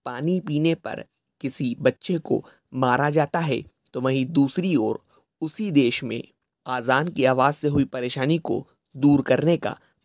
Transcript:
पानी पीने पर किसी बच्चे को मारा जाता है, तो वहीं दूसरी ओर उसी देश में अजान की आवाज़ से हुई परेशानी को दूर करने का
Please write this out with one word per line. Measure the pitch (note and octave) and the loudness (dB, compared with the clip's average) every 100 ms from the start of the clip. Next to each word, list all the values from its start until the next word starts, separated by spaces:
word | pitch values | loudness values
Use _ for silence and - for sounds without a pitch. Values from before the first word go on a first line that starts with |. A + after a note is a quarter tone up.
पानी | B2+ B2 D#3 F3+ | -10 -6 -2 -2
पीने | D#3+ D3 D#3+ | -2 -2 0
पर | D#3+ A2 A2 - _ _ _ | -2 -6 -12 -14 _ _ _
किसी | C3+ - C3 A#2+ | -6 -2 -4 0
बच्चे | C3 - - E3+ | 0 0 -2 -4
को | - B2+ - _ _ | -2 -4 -4 _ _
मारा | C3 B2+ B2 D3 | -2 2 2 2
जाता | D3+ C#3+ F3 | 2 0 -2
है, | D#3+ A#2 - _ _ | -2 -2 -4 _ _
तो | C3 | -4
वहीं | C3 C3+ C3 | -2 0 0
दूसरी | D#3 C#3 - F#3 D3 | 2 2 0 0 0
ओर | A2 A2 _ _ _ _ | 0 -4 _ _ _ _
उसी | D#3+ - G#3 | -8 -6 0
देश | C#3+ A#2+ - | 2 2 0
में | B2 A2+ - _ _ _ - | -6 -8 -10 _ _ _ -8
अजान | B2+ A#2+ C3 E3+ | -4 0 2 0
की | D#3 | 2
आवाज़ | C3 B2+ C3+ | 2 4 2
से | D3 D3 | 0 0
हुई | D3 | 0
परेशानी | C3+ B2+ B2 C3 C3+ E3 | 0 -4 -6 -2 0 0
को | - G2+ - _ _ | -2 -6 -6 _ _
दूर | C#3 C#3+ C#3+ | 0 4 4
करने | C3 C3 D#3+ E3 | 4 2 2 0
का | G#2 - _ _ | -2 -8 _ _